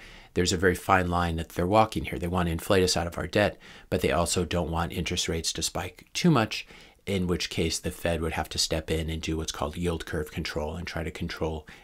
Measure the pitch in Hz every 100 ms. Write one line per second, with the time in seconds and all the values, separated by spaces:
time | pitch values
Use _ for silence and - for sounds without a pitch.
0 | - - - - 90 92 92 87 - 95
1 | 90 87 87 82 85 - 90 107 110 -
2 | 73 - 87 90 87 82 - 98 90 -
3 | 85 - 92 110 101 - - - - 95
4 | 80 69 87 - 87 87 85 82 85 87
5 | 85 85 - 82 80 - 82 82 90 -
6 | - - 180 139 107 - - - - _
7 | - 98 87 87 - - 82 - 90 90
8 | 85 85 80 - 80 - - 80 - 80
9 | 80 80 80 80 78 - 73 82 87 82
10 | - 87 76 - 78 - 76 85 85 -
11 | 87 - 85 - 80 78 - -